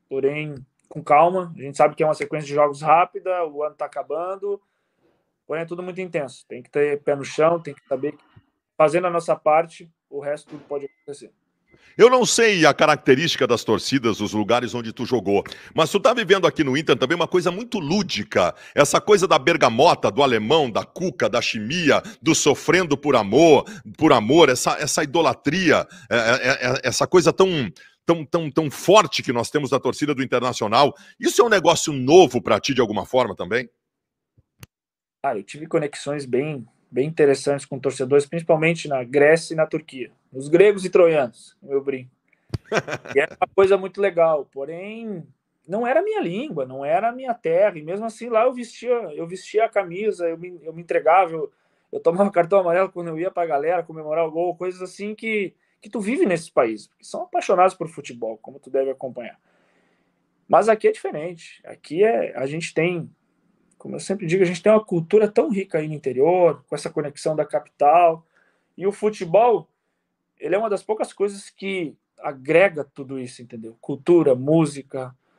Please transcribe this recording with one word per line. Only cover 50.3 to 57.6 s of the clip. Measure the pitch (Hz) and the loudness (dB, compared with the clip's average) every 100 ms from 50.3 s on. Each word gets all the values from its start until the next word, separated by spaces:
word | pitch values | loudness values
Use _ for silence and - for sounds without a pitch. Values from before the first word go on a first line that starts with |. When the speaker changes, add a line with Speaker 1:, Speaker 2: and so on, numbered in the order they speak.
| 165 | -6
Speaker 1:
me, | 180 175 | -12 -16
eu | 156 | -16
me | 160 | -12
entregava, | 170 170 156 180 175 | -4 0 4 4 2
eu, | 160 147 _ _ _ _ | -2 -10 _ _ _ _
eu | 143 | -4
tomava | 165 175 202 | 0 2 2
cartão | 175 170 196 | 2 2 2
amarelo | 175 175 190 | 2 0 -2
quando | 175 170 | -6 -10
eu | 160 | -6
ia | 185 | -6
pra | 180 | -4
galera | 170 143 151 180 | -2 -2 0 -2
comemorar | 170 160 151 156 165 | -4 -10 -6 -2 -2
o | |
gol, | 156 180 170 | -2 -4 -4
coisas | 180 180 | -8 -10
assim | 185 - 208 | -14 -12 -12
que, | 214 220 214 180 - _ _ | -10 -6 -4 -6 -10 _ _
que | 214 | -12
tu | 233 | -8
vive | 196 285 | -4 0
nesse | 220 165 - | 0 -2 -2
país, | - 117 107 - | 0 0 -2 -12
porque | _ | _
são | - - | -14 -12
apaixonados | 359 - - 185 | -8 -4 0 4